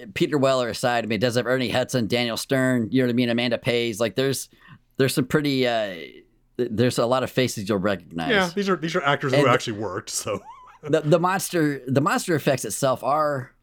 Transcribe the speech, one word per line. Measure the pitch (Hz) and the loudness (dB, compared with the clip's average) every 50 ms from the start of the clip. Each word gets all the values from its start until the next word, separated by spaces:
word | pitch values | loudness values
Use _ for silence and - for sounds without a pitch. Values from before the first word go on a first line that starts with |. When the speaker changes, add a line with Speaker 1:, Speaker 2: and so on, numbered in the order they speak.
| 123 117 - | -10 -12 -4
Speaker 1:
Peter | - 175 156 143 147 | -2 -2 0 2 2
Weller | 127 135 135 131 123 117 | 2 2 2 2 0 -2
aside, | 98 - - 123 120 117 110 | -4 -2 0 0 0 0 0
I | |
mean, | 110 113 104 | -2 0 0
it | |
does | 110 123 110 | 0 2 2
have | 123 117 | 0 0
Ernie | 113 127 131 127 117 | 0 0 0 0 0
Hudson, | 101 127 127 - - 131 113 95 | 0 -2 -2 0 0 -2 0 0
Daniel | 117 120 123 117 110 | 0 0 0 -2 -2
Stern, | 104 - - 139 131 131 131 127 123 113 101 | -6 -4 -2 0 2 2 2 2 2 0 0
you | - 131 | 2 2
know | 131 | 2
what | 123 117 | 2 2
I | |
mean, | 123 127 120 | 2 2 2
Amanda | 117 117 120 123 117 107 | 2 0 0 0 -2 -2
Pays. | - 131 120 120 120 117 110 95 | 0 0 0 0 0 -2 0 -2
Like, | 117 110 98 | -2 0 0
there's, | - 131 139 131 - - - _ _ - - - - _ _ _ | 0 0 0 -2 -4 -6 -10 _ _ -20 -20 -20 -20 _ _ _
there's | - 135 131 - | 0 0 2 2
some | - 131 | 0 0
pretty, | - - 156 147 143 139 131 127 120 | 2 0 0 2 0 0 2 2 2
uh, | 120 113 107 101 92 82 76 64 55 80 - _ _ _ _ _ _ | 2 0 0 -2 -6 -10 -12 -14 -16 -20 -20 _ _ _ _ _ _
th-, | - 123 - 110 | -4 -4 -2 2
there's | 98 120 127 120 - | 2 2 2 4 2
a | 123 | 2
lot | 117 127 131 123 | 2 2 2 0
of | 110 | 0
faces | - - 127 120 - - 104 95 | 0 0 0 0 -2 -4 -4 -2
you'll | 110 98 | -2 0
recognize. | 87 104 98 85 - - 82 82 80 - | 0 0 -2 -2 -6 -10 -8 -6 -2 0
Speaker 2:
Yeah, | 226 202 190 175 165 | 0 0 0 0 -2
these | 202 202 196 | -4 -2 -2
are, | 185 | -2
these | 160 147 165 160 | -2 -2 -4 -4
are | 180 143 | 0 0
actors | 143 143 135 - 139 127 | 2 0 0 0 0 2
who | 139 | 4
Speaker 1:
And | 143 | 4
the | 127 123 | 4 4
Speaker 2:
actually | 127 - 127 110 101 | 2 0 -4 -6 -6
worked, | 110 95 90 104 - - | -6 -6 -6 -8 -8 -8
so. | - - - 117 101 95 - - - - - | -8 -6 -6 -4 -6 -6 -8 -14 -20 -20 -20
<laughs> | - - - - | -20 -20 -16 -4
Speaker 1:
the, | 151 - 156 | 0 0 0
the | 151 147 170 170 | 4 4 4 4
monster, | 170 180 185 190 - - - 175 156 147 143 131 123 | 4 2 0 -2 -4 -2 0 0 0 0 -2 -4 -4
the | 127 135 131 | 0 0 2
monster | 139 190 240 262 - - 170 | 2 2 0 -2 -2 -2 -2
effects | 143 - 156 135 123 - | 0 2 0 0 0 -2
itself | 113 98 - - 131 127 - - | -6 -4 -2 0 0 0 0 0
are, | 123 139 156 151 147 147 135 123 - _ _ | -2 0 0 0 0 -2 -4 -6 -10 _ _